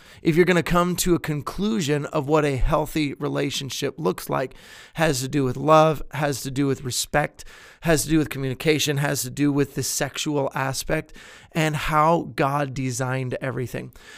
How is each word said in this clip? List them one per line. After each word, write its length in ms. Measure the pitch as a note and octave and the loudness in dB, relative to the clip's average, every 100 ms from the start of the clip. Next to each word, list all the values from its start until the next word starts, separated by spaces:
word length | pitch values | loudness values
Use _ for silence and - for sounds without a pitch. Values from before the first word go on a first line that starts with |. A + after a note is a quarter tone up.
| - - | -20 -2
if 120 | - D#3+ | 0 4
you're 100 | F3+ | 4
gonna 160 | F3+ | 4
come 340 | D#3 F3 F3 F3 | 4 2 2 0
to 200 | - E3+ | 2 0
a 40 | |
conclusion 840 | - D3 - - G3+ A3 C#3 D3 D3+ | 0 -6 -6 -4 -2 0 0 0 0
of 200 | D#3 C3+ | -4 2
what 180 | D#3 D3 | 2 2
a 100 | C3 | 2
healthy 600 | B2 D3+ D#3 D#3+ D3 - | 2 2 0 -2 -2 -4
relationship 800 | D3 C#3 C#3+ - C#3 - C3+ - | -4 -2 -4 -4 -8 -6 -6 -2
looks 320 | D#3+ F3+ - | -4 -4 -4
like. 240 | C#3+ C3+ - - - - | -4 -4 -8 -20 -20 -16
Has 280 | - E3 C3 | -2 0 2
to 60 | C3 | 0
do 160 | C#3+ | 0
with 140 | C3 B2 | 0 0
love, 460 | C#3+ D#3 D#3+ C#3+ - | 6 6 6 2 -6
has 320 | C3+ D3 C3 | -4 -4 -4
to 80 | C#3 | -4
do 160 | B2+ C#3+ | -2 0
with 160 | C3 | 0
respect, 600 | C3+ - - C#3+ D3+ - - - - - | -4 -6 -2 -2 -2 -6 -20 -20 -20 -8
has 220 | E3 D#3 | 2 2
to 60 | A#2+ | 4
do 100 | D#3+ | 2
with 100 | C#3+ | 2
communication, 680 | C3 C3+ B2 D#3 D3+ C#3 C#3+ | -2 -4 -2 2 2 2 0
has 260 | C#3+ C#3+ | 0 -2
to 80 | A#2 | -4
do 200 | B2+ D3 | 0 2
with 220 | C#3 C#3 | 2 0
the 80 | C#3+ | -2
sexual 680 | B2+ - C#3 - - D3 C3+ | -4 -2 -4 -4 -2 0 -2
aspect 600 | - C3+ C3 - D#3 D#3 - - - - | -2 -4 -4 -4 -4 -4 -16 -20 -20 -8
and 220 | E3+ D#3 D3+ | 0 0 0
how 560 | - D#3 D#3 E3+ - A#2+ | 0 2 4 4 0 -2
God 400 | C#3 C#3+ C#3+ B2 | 0 0 -4 -4
designed 600 | C3 A#2+ C3 C3 C3 B2+ | -4 -2 -4 -2 -4 -6
everything. 520 | C3+ B2+ B2 C3 C3 - - | -6 -6 -8 -8 -12 -18 -20